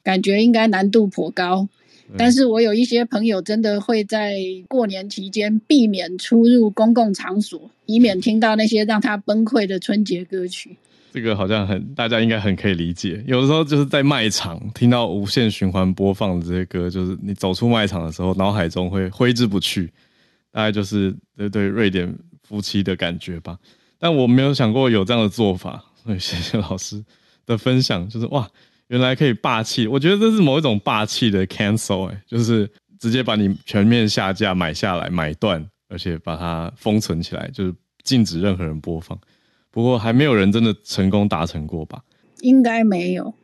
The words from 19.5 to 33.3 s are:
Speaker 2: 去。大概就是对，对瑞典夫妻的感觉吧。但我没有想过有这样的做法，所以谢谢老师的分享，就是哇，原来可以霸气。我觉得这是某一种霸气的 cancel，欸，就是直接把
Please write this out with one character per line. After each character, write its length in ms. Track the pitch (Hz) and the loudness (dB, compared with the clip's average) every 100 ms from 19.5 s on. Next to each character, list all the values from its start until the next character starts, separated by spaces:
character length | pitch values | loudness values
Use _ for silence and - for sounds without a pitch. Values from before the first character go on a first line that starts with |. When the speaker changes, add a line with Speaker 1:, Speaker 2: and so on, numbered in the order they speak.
| 98 | 0
Speaker 2:
去。 320 | - - 82 _ _ _ _ _ _ | -2 -4 -6 _ _ _ _ _ _
大 100 | - | -4
概 80 | 107 | -2
就 140 | 104 | -2
是 320 | 98 104 95 95 _ - | -2 -2 -2 -4 _ -10
对， 120 | 104 | -6
对 180 | 104 98 | -2 -2
瑞 220 | 101 104 | 0 0
典 240 | 92 87 87 - _ | 0 -4 -10 -18 _
夫 160 | _ 104 | _ -10
妻 240 | 101 101 | -4 -4
的 100 | 95 90 | -2 -4
感 200 | 87 85 | -4 -6
觉 220 | - 82 | -10 -12
吧。 180 | 87 87 _ _ _ _ | -12 -18 _ _ _ _
但 160 | 170 | -2
我 140 | 151 123 | 2 4
没 140 | 127 | 4
有 120 | 139 | 2
想 200 | 139 113 | 2 0
过 160 | 120 131 | 2 2
有 160 | 110 | 2
这 80 | 95 | 2
样 100 | 120 | 2
的 60 | 104 | 0
做 260 | 117 104 | 2 0
法， 260 | 92 82 - _ _ | 0 -8 -14 _ _
所 100 | 110 | -8
以 60 | 95 | -6
谢 160 | - | -6
谢 220 | 87 87 113 | -6 -4 -4
老 200 | 95 95 | -4 -8
师 240 | - 104 104 _ _ _ | -8 -12 -16 _ _ _
的 120 | - - | -4 -2
分 240 | 131 131 | 2 2
享， 260 | 127 101 92 | 2 -2 -4
就 100 | 113 | -6
是 60 | |
哇， 200 | 117 143 110 _ _ _ _ | -4 -4 -4 _ _ _ _
原 100 | 123 | 0
来 160 | 127 | 0
可 100 | 131 | 2
以 80 | 147 | 2
霸 300 | 107 143 113 | 2 0 -2
气。 240 | 113 - 110 | -2 -2 0
我 100 | 139 | 2
觉 120 | 156 | 2
得 80 | 202 | 2
这 120 | 226 | 2
是 100 | 220 | 4
某 160 | 151 139 | 2 2
一 40 | |
种 160 | 147 104 | 2 0
霸 240 | 139 110 | 0 -2
气 260 | 107 - 117 | -2 0 0
的 160 | 98 95 | 0 -2
cancel， 600 | - 104 110 - 95 92 | -2 0 0 -2 -4 -4
欸， 140 | 95 _ | -10 _
就 100 | 117 | -2
是 320 | 117 113 101 _ _ _ | 0 0 -2 _ _ _
直 100 | 117 | -2
接 140 | 123 | -2
把 140 | 123 | 0